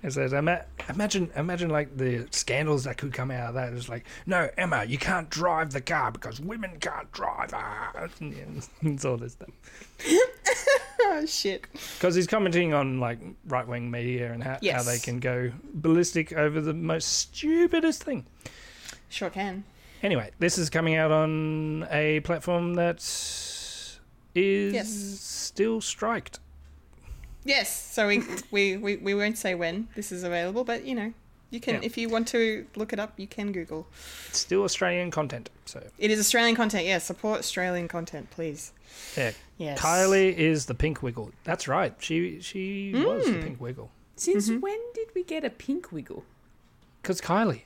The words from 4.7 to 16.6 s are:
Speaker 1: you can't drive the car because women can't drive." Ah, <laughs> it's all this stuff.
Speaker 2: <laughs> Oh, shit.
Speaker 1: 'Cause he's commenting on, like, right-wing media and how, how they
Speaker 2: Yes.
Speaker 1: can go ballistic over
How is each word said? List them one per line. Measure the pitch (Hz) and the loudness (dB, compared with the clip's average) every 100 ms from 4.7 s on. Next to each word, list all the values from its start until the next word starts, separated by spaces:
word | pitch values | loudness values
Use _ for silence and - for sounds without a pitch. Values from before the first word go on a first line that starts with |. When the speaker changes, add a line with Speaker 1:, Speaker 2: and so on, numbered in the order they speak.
| 139 | 0
Speaker 1:
you | 107 131 | 0 -2
can't | - 185 160 | 0 0 -2
drive | 151 175 160 160 | 0 2 2 0
the | 135 | -4
car | 127 - 120 | -2 0 0
because | 113 113 110 | -2 -10 -8
women | 160 226 196 160 | -8 -6 -8 -6
can't | - 147 - | -6 -6 -10
drive." | - - - - | -6 -4 -4 -4
Ah, | - 220 - - - 170 | -4 -6 -6 -8 -8 -10
<laughs> | - 151 143 147 147 - - | -10 -12 -10 -12 -12 -12 -4
it's | 156 143 | -2 0
all | 135 120 | -2 -2
this | 120 | -6
stuff. | - - - - - - - | -12 -18 -20 -20 -20 -20 -8
Speaker 2:
<laughs> | - 339 508 - - 508 - 539 - - 415 | 4 6 6 2 0 2 4 4 2 2 4
Oh, | 320 | 4
shit. | 302 - 196 190 - - - - | 0 0 -2 -2 -8 -14 -14 0
Speaker 1:
'Cause | 180 | 4
he's | 175 170 | 4 4
commenting | 220 196 170 175 | 4 4 4 4
on, | 147 135 131 | 4 2 0
like, | 120 117 - - - | -2 -2 -10 -16 -2
right-wing | 127 117 123 120 | -2 -2 -4 -4
media | 120 120 123 120 | -4 -2 -2 -2
and | 117 | -4
how, | 131 | -6
how | 131 196 127 | -2 0 2
they | 123 | 0
Speaker 2:
Yes. | 120 | 0
Speaker 1:
can | - 123 | -2 -2
go | 127 123 123 127 - | 0 0 -2 -4 -10
ballistic | 160 156 165 170 170 156 | -2 4 4 4 0 -2
over | 160 151 156 | 2 2 2